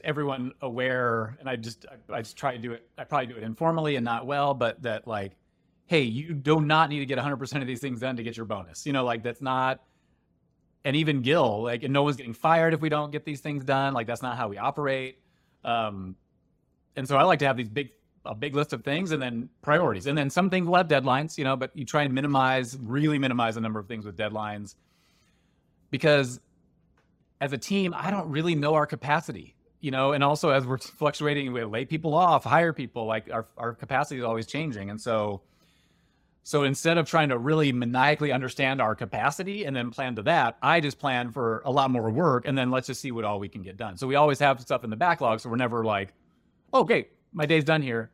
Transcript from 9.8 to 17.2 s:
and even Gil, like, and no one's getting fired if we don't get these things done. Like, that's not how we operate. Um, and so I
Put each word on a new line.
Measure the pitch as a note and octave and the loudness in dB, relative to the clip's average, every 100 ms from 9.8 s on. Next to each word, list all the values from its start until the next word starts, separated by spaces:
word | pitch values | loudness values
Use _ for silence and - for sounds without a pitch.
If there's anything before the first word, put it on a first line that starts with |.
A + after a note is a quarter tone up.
| _ _ _ _ _ _ _ _ _ _ C#3 | _ _ _ _ _ _ _ _ _ _ -2
and | D3 | 0
even | D#3 C#3 | 2 2
Gil, | B2 E3 B2 G#2 | 4 4 4 2
like, | A#2+ A#2+ | -2 -4
and | C3 | 0
no | C#3+ | 2
one's | D3 C#3 | 2 0
getting | A#2+ | -6
fired | A2+ D#3+ E3 E3 D#3 | -2 4 4 4 2
if | |
we | D#3 | 0
don't | D3 D3 | -2 -2
get | D3 D#3 | -8 -8
these | C#3+ | -8
things | D#3 C#3+ | -6 -4
done. | C3 C3+ C#3 B2+ | 0 0 0 -2
Like, | A#2 | -4
that's | A#2 | -6
not | B2+ A#2 | -6 -4
how | A2 | -6
we | G2+ | -2
operate. | B2+ D3+ C#3 C3 C3 - _ _ _ _ | -4 -2 -2 -2 -4 -14 _ _ _ _
Um, | - A#2 A2 G2 F#2 F#2+ _ _ _ _ _ _ _ C3+ | -4 -2 -2 -6 -12 -14 _ _ _ _ _ _ _ -8
and | C3 | 0
so | |
I | C#3 | 4